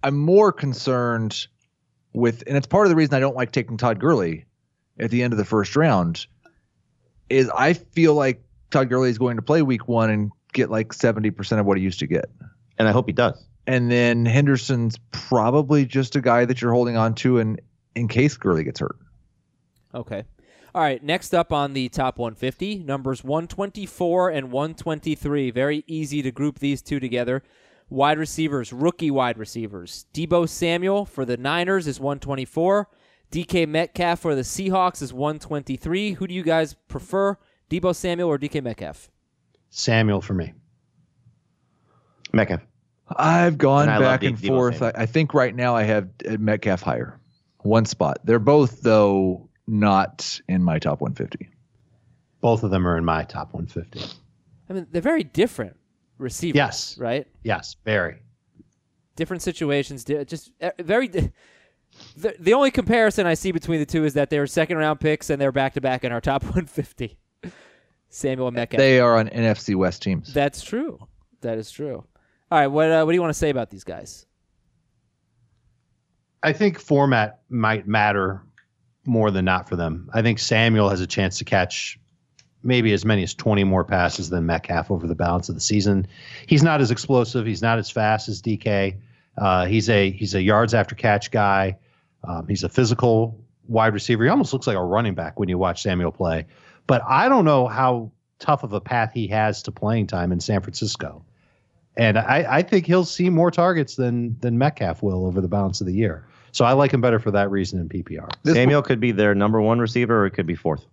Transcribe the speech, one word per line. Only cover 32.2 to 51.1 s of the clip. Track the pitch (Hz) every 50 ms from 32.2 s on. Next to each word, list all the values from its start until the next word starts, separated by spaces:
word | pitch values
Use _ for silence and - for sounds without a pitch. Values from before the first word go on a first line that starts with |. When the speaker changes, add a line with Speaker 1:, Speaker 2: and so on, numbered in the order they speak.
| - 139 139 135 131 - - 160 165 185 196 208 202 _ _ _ _ _ _ _ _ _
Speaker 3:
D | - 160 170
K | - - 180 165
Metcalf | 156 151 156 170 - _ - 175 170 170 170
for | - 165 147
the | 135 127
Seahawks | - - - 196 190 185 190 180 180 175 -
is | 147 123
one | 127 127 139 147 156 151
twenty-three. | - - 156 147 135 - 131 120 - 156 170 190 208 214 185
Who | - 185
do | 185 175
you | 185 175
guys | 160 160 165 160 151 - _ _
prefer, | _ - - - - - 196 196 196 202 _ _ _ _ _ _ _
Deebo | 151 180 175 180 170
Samuel | - - 180 175 170 180 170
or | 151
D | 139 135
K | 147 - 151
Metcalf? | 135 120 107 - 95 76 76 - - _ _ _ _ _ _ _ _ _ _ _ _ _
Speaker 4:
Samuel | _ - - - 117 113 110 107 101 95
for | 87 - 95
me. | 90 82 80 - - _ _ _ _ _ _ _ _ _ _ _ _ _ _ _ _ _ _ _ _ _ _ _ _ _ _ _ _ _ _ _ _ _ - -
Speaker 2:
Metcalf. | 113 202 - 180 165 - _ _ _ _ _ _ _ _ _ -
Speaker 1:
I've | - 139 156 165 175 175 175 160
gone | 139 147 135 139 143 147
Speaker 2:
And | 147
I | 110
love | 107 -
Speaker 1:
back | 131 131 127
Speaker 2:
De-, | -
Speaker 1:
and | 135 120
Speaker 2:
Deebo | 110 -
Speaker 1:
forth. | 131 131 127 123 123 120
Speaker 2:
Samuel. | - 123 113 -
Speaker 1:
I, | - 113
I |
think | 110 117 160 160 143 -
right | 143 127 123 101
now | 123 123 123 120
I | 117 107
have, | 107 110 107 95 92 - _ -
uh, | 113 110 104
Metcalf | 107 107 107 107 - 107 95 90
higher. | - - 62 58 60 - - - _ _ _ _ _ _ _ _
One | - 101 110 113 110
spot. | - - - 85 73 69 - -
They're | - 113 117
both, | 107 135 147 151 139 123 - -
though, | - 120 110 107 104 101 98 98 95 92 90 - - - _ _ _
not | - 110 104 104 104 98 95 95 92 - - - - - - -
in | - 92 92 90
my | 87 80 78
top | - 78 73 73
one | - 57